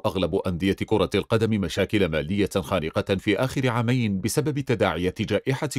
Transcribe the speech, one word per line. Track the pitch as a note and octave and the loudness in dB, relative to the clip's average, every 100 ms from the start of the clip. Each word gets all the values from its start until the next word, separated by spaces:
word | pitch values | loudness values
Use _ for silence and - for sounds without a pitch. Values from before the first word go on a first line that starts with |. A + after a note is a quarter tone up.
| G#2+ | 2
أغلب | F#2 E2+ F#2 | 0 0 0
أندية | F#2+ E2+ F#2+ | -2 0 0
كرة | F#2+ - G#2+ F2 G2+ | 0 0 2 2 0
القدم | - A2+ A2 G#2+ | 0 0 2 0
مشاكل | F2 - F#2+ G#2+ F2+ | -2 -2 0 2 2
مالية | D#2 D2 G2+ F#2 G2 | 0 -2 0 0 0
خانقة | - F#2+ D2+ G#2+ G2 F#2+ | -2 -2 -2 -4 -2 -2
في | - G2 | 0 0
آخر | C3 D3 B2+ | 0 0 0
عامين | A#2 A#2 C3 A2+ F#2+ | 0 0 0 0 0
بسبب | G#2 - C#3+ C#3+ | 0 -2 -2 -4
تداعيات | C3+ A2 G2 E2 F2+ - | -2 2 2 2 -2 -2
جائحة | G2+ G2+ - C3 D3 | -2 0 0 -2 -4